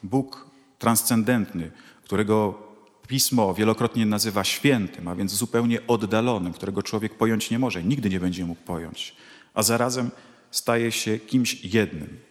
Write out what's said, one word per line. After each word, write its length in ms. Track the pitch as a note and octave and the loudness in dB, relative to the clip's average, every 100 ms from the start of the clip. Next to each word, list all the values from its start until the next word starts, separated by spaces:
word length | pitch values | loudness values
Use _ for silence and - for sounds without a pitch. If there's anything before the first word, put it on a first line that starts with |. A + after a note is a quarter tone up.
Bóg 440 | G2 B2+ C3+ - - - _ _ | -2 -2 -2 -10 -20 -20 _ _
transcendentny, 920 | A#2 A2+ - A#2 A2 B2 G2 F2+ E2 - - - | 0 2 2 2 2 2 0 -4 -8 -12 -20 -20
którego 680 | - F#2+ G#2 G#2+ G#2 - - - - _ - | -4 -2 2 2 2 -2 -16 -20 -20 _ -6
Pismo 460 | C3 - B2 G2+ | -2 2 2 2
wielokrotnie 520 | F2+ G#2+ A2 A#2+ A#2+ A2 | 4 2 2 0 0 0
nazywa 380 | G#2+ A2 G2+ | 2 0 0
świętym, 640 | F#2+ - C#3+ B2+ F#2 - E2+ | -2 2 2 2 0 -6 -8
a 60 | |
więc 180 | F2+ F#2+ | -4 -2
zupełnie 540 | G#2 A#2 A2+ A#2+ A#2 - | -2 0 2 2 0 2
oddalonym, 680 | A#2 G#2 A2 A#2+ A2+ F2+ | 0 2 2 2 0 -2
którego 300 | F2 F#2+ G2 | -6 -4 -4
człowiek 320 | - A2 G#2+ | -2 -4 -4
pojąć 360 | - A2+ A2 - | 0 2 2 0
nie 80 | A#2 | 0
może 220 | B2+ F#2+ | 0 0
i 40 | |
nigdy 260 | E2+ C#3+ G#2+ | 0 0 0
nie 100 | F#2 | 0
będzie 240 | F2+ F2+ | -2 -2
mógł 180 | F2 E2+ | -6 -8
pojąć, 540 | - F2 E2 - - - - - - | -8 -8 -8 -10 -14 -14 -20 -20 -8
a 80 | - | -2
zarazem 480 | G#2+ A#2 B2 B2+ A#2+ - - - _ | 2 2 2 0 -4 -6 -20 -20 _
staje 420 | - - A#2 A#2 | -6 0 0 0
się 260 | A2 - G#2+ | -2 -2 -4
kimś 460 | - C3 A#2 - | 0 2 2 -2
jednym 560 | F#2 G#2+ G2 D#2+ D2 - - | 0 2 2 -2 -12 -14 -20